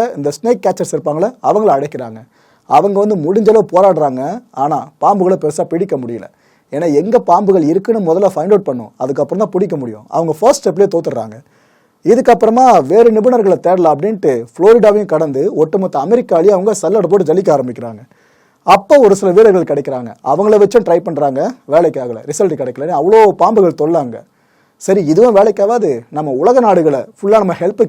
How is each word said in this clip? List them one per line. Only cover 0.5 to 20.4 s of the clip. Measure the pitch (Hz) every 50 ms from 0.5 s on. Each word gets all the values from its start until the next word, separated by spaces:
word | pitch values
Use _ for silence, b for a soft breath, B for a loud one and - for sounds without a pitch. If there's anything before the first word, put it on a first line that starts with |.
| 247 - -
கேச்சர்ஸ் | 190 185 - 170 - -
இருப்பாங்களே, | 151 - 151 147 160 190 233 - _ - 139
அவங்கள | 175 208 220 196 143
அடைக்கிறாங்க. | 139 - - - - 123 113 110 110 113 _ _ _ _ _ _ _ _ -
அவங்க | 135 147 180 202 196 196 208
வந்து | 214 214 170 143
முடிஞ்ச | 160 202 226 208 220 214
அளவு | 220 202 -
போராடுறாங்க, | - 180 196 190 180 - 156 135 127 127 135 156 202 247 - _ - 135 139
ஆனா | 151 156 127 - - _ - 143
பாம்புகளை | 165 - 196 180 185 190 - 156
பெருசா | 151 143 - 170 -
பிடிக்க | - 185 196 190 156 135 123
முடியல. | 117 120 104 82 - _ _ _ _ _ _ _ _ 135
ஏன்னா | 147 175 165 143 147
எங்க | 175 220 247 226 190 -
பாம்புகள் | 170 190 208 185 190 180 151 147
இருக்குன்னு | 170 196 196 - 226 220 185 160
முதல்ல | 165 190 202 185 190
ஃபைண்ட் | 151 160 196 214
அவுட் | 185 - 151
பண்ணும், | 127 120 110 104 _ - 135
அதுக்கப்புறம் | 135 139 147 143 - 175 190 214
தான் | 196 196
பிடிக்க | 180 208 185 180 143
முடியும். | 127 117 107 107 110 - -
அவங்க | 156 170 160 151 160
ஃபர்ஸ்ட் | 208 254 285 - -
ஸ்டெப்லயே | 202 156 180 202 190 165
தோத்துடுறாங்க. | 170 151 160 131 120 110 110 107 120 - _ _ _ _ _ _ _ _ _ _ _ - 156
இதுக்கப்புறமா | 226 262 220 254 233 - 226 220 226 247 262 247 214 170 135 131
வேறு | 180 226 233 233 220
நிபுணர்களை | 214 208 254 247 233 196 196 180 - -
தேடலாம் | 170 185 180 170 156 147
அப்படின்ட்டு | 139 170 214 226 180 - 156 131 113 117 - _
புளோரிடாவையும் | - 185 214 233 240 196 214 202 214 202 - 160
கடந்து | 151 160 147 135 135 156 220 - -
ஒட்டுமொத்த | 160 156 160 190 190 180 - 143 139
அமெரிக்காலையும் | 185 233 254 - - - 165 165 208 202
அவங்க | 180 190 220 202 -
சல்லடை | 165 165 202 220 170 156
போட்டு | 196 202 175 147
ஜலிக்க | 156 190 190 180 151
ஆரம்பிக்கிறாங்க. | 135 127 123 117 - 120 117 110 104 123 _ _ _ _ _ _ _ _ _ _ _ - 180 190
அப்போ | 196 196 - 302 285 240
ஒரு | 196 196 190
சில | 190 185 175
வீரர்கள் | 208 226 214 185 180 160 -
கிடைக்கிறாங்க, | 143 180 - 143 135 123 120 110 104 _ - 123 143
அவங்கள | 165